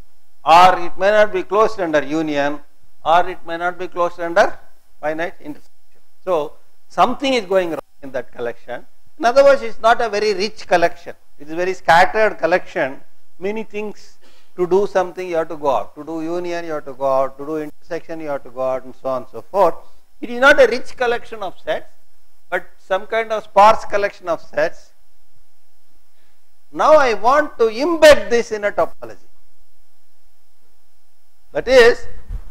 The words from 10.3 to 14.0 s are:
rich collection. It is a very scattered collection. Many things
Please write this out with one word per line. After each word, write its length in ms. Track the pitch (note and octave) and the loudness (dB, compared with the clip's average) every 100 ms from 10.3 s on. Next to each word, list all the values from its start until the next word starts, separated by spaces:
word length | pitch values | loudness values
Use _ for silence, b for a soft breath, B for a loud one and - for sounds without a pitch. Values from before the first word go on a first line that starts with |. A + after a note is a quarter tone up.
rich 320 | F#3+ G#3+ - - | 0 -2 -4 0
collection. 480 | F3+ E3+ - - - - - | 2 2 0 -10 -14 -12 -12
It 80 | C#3+ | -8
is 60 | |
a 20 | E3 | -4
very 180 | F3+ | -2
scattered 640 | F#3 - E3 F#3+ G#3+ G#3+ - | -2 4 6 6 4 2 2
collection. 640 | D#3+ F3+ - F#3 C#3 C#3 - - - - | 0 0 0 -2 -2 -4 -8 -8 -8 -6
Many 260 | F#3 A3 | -4 -4
things 540 | G#3+ G#3 G#3+ F#3 | -6 -6 -8 -8